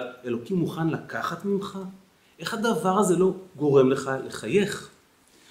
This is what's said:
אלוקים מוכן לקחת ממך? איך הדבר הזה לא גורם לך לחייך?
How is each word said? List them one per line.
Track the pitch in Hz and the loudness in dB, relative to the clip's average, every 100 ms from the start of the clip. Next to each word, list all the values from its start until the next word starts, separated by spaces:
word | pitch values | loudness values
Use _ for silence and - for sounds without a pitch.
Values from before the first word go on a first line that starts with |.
| - - 123 | 4 -8 -6
אלוקים | 113 - 185 | -6 -2 0
מוכן | 156 165 165 | 0 0 -2
לקחת | 135 - 113 - 165 202 | -2 -6 -8 -6 -6 -2
ממך? | 196 196 196 190 - _ _ _ - | -2 -2 -8 -12 -16 _ _ _ -12
איך | 165 | -8
הדבר | 220 233 190 190 190 | -2 0 0 2 2
הזה | 185 170 | 4 4
לא | 185 - - 131 | 2 0 -8 -2
גורם | 143 135 131 | 4 6 6
לך | 131 135 131 120 | 4 -2 -4 -6
לחייך? | - 113 190 196 - - - _ _ _ _ - | -10 -2 0 0 -2 -12 -20 _ _ _ _ -20